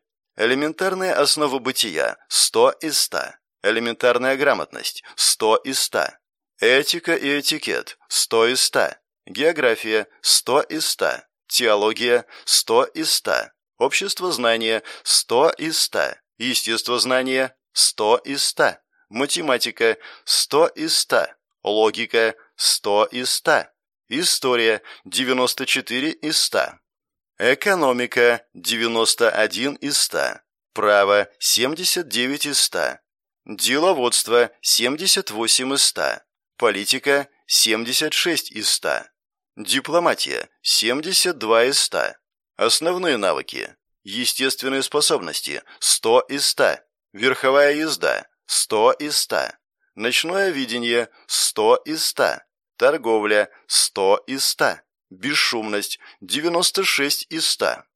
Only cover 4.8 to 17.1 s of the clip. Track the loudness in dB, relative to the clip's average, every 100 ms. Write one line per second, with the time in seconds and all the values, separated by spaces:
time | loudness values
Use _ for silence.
4.8 | -10 -12 -18 -2 -2 2 2 2 0 -4
5.8 | -2 -2 -2 -6 _ _ _ _ 4 4
6.8 | 2 -4 -2 -2 0 -2 -2 -4 -4 -6
7.8 | -6 -20 _ -4 0 2 2 2 0 2
8.8 | 0 -4 _ _ -14 -2 0 2 2 2
9.8 | 0 -2 -2 _ 0 0 2 0 0 -6
10.8 | -4 -2 -2 -4 _ _ _ 0 2 2
11.8 | 2 0 2 2 0 -14 -2 -2 2 2
12.8 | 2 -4 -4 -2 0 -2 -4 _ _ _
13.8 | -2 0 -4 -4 -4 -2 0 0 0 -4
14.8 | -6 -12 -2 -2 2 2 2 0 -6 -4
15.8 | -2 -2 -2 -4 _ _ -4 -2 -2 -4
16.8 | -2 -2 0